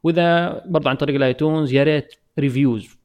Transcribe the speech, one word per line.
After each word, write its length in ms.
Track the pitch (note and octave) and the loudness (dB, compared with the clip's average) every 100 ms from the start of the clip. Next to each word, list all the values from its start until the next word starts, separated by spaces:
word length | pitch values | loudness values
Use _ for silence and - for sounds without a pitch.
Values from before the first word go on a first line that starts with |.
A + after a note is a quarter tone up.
وإذا 580 | E3 E3 E3+ E3+ F3 - - | 0 0 2 2 0 -6 -4
برضه 240 | E3 C#3 | -2 -2
عن 60 | C3+ | -2
طريق 200 | D3 C#3 | -2 0
الآيتونز 580 | C3 B2+ D#3 D#3 D3 | 0 0 -2 0 0
يا 100 | C3 | 2
ريت 320 | C#3+ D3+ - - _ - | 2 0 -4 -20 _ -4
ريفيوز 580 | C#3 B2+ C#3 A2 - - | -2 2 0 0 -8 -20